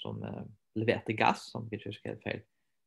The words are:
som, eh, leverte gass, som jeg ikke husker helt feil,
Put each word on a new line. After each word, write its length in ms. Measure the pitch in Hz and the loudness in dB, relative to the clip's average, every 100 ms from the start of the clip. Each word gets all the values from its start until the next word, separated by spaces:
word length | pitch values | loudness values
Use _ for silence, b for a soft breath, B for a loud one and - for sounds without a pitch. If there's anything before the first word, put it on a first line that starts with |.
som, 220 | 53 107 | -8 -6
eh, 220 | 107 - - - _ 110 | -6 -6 -10 -14 _ 2
leverte 400 | 113 - - 107 | 4 2 0 4
gass, 340 | 117 - - | 6 4 -2
som 160 | 120 110 | -8 -6
jeg 120 | 104 | -6
ikke 120 | - | -6
husker 220 | 107 113 | -8 -8
helt 100 | 107 | -6
feil, 180 | - - - _ _ _ | -4 -6 -8 _ _ _